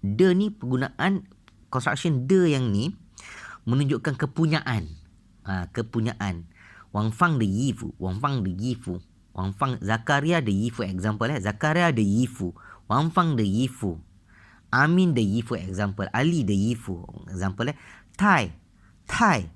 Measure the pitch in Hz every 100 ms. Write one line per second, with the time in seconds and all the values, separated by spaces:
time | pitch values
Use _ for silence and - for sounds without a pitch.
0 | 98 107 185 180 208 208 123 127 131 -
1 | 170 196 - - - _ - 131 131 135
2 | 175 139 127 190 175 139 127 101 135 196
3 | - - - - - - - 127 143 135
4 | - 131 139 - 160 151 - 117 78 -
5 | - - _ - - 95 87 - 113 117
6 | 110 - 101 85 85 - - - - 104
7 | 110 113 175 147 107 98 135 113 - -
8 | 92 92 143 135 95 90 117 120 - 87
9 | - _ _ - 95 98 135 123 95 113
10 | 113 143 147 170 120 98 113 120 98 92
11 | 101 104 113 143 98 104 151 160 170 123
12 | 104 104 123 - 92 - - - _ 113
13 | 156 170 170 135 104 98 127 131 104 80
14 | - - _ - - - _ 123 147 175
15 | 185 131 107 110 117 117 92 92 104 101
16 | 98 113 143 170 104 101 104 117 - 87
17 | 87 - - 92 95 98 120 147 - -
18 | - - 208 175 98 78 _ _ - -
19 | - - 233 147 85